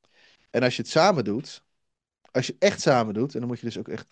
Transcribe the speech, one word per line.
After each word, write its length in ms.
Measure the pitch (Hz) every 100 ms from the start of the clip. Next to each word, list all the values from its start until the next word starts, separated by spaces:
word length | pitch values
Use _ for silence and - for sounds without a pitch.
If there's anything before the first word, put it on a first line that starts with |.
| _ _ _ _ _
En 120 | 117
als 140 | 123 -
je 60 |
het 80 | 113
samen 340 | 160 190 165
doet, 400 | 104 110 - - _ _ _ _ _ _ _
als 140 | 127 131
je 100 | -
echt 220 | 202 185
samen 340 | 160 127 110
doet, 200 | 104 139
en 60 | -
dan 80 | 123
moet 120 | 120
je 60 | 120
dus 120 | 101
ook 100 | -
echt, 180 | 87 -